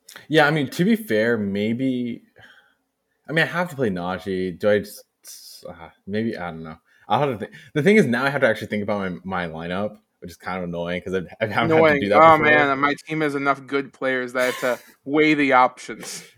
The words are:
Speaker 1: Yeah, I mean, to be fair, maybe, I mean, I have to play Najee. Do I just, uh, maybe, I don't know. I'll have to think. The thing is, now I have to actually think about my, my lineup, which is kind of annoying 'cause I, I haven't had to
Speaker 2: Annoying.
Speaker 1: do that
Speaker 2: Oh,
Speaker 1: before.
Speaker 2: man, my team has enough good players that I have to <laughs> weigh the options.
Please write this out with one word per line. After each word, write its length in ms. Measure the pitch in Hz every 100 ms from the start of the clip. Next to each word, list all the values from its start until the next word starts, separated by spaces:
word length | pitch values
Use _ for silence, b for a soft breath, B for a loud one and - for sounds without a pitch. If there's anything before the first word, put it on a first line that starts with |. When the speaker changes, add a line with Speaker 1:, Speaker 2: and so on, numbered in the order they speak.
| _ B B
Speaker 1:
Yeah, 180 | 156 147
I 40 |
mean, 180 | 156 131
to 140 | -
be 120 | 185 220
fair, 400 | - 107 113 117
maybe, 840 | 101 101 107 117 135 127 120 - _ _ b b b b _ _ _ _ -
I 40 |
mean, 120 | 160
I 40 | 147
have 200 | 170 175
to 60 | 135
play 140 | 117
Najee. 680 | 90 87 92 98 92 92 82
Do 120 | 104
I 80 | 104
just, 840 | 95 - - _ - - - - -
uh, 220 | 87 80 _ -
maybe, 300 | 107 113 -
I 140 | 87
don't 140 | 82
know. 140 | 80 78 _ b b
I'll 120 | 110
have 180 | 143 107
to 0 | -
think. 60 | B B
The 80 | 151
thing 140 | 151 214
is, 100 | 139
now 180 | 120
I 60 | 135
have 100 | 139
to 80 | 123
actually 200 | 110 107
think 140 | 107
about 400 | 101 104 95 87
my, 220 | 95 92 87
my 60 |
lineup, 460 | 80 85 90 107 107 _ _
which 100 | 90
is 60 | -
kind 220 | - 92
of 60 |
annoying 380 | 87 85 85 90
'cause 120 | 95
I, 40 | 95
I 280 | 85 - 110
haven't 60 |
had 160 | 110 117
to 60 | 160
Speaker 2:
Annoying. 240 | 160 143
Speaker 1:
do 80 | 139
that 80 | 101
Speaker 2:
Oh, 220 | 160 156
Speaker 1:
before. 120 | 151
Speaker 2:
man, 280 | 151 143 135
my 160 | 143 147 -
team 140 | 156
has 140 | 151
enough 300 | 139 139 135 131
good 260 | 139 135
players 400 | - 135 131 123
that 80 | 127
I 20 | 127
have 120 | 120
to 180 | 131 117 -
<laughs> 120 | _
weigh 300 | 139 151 156
the 180 | 147 139
options. 720 | 127 127 - - 110 - - -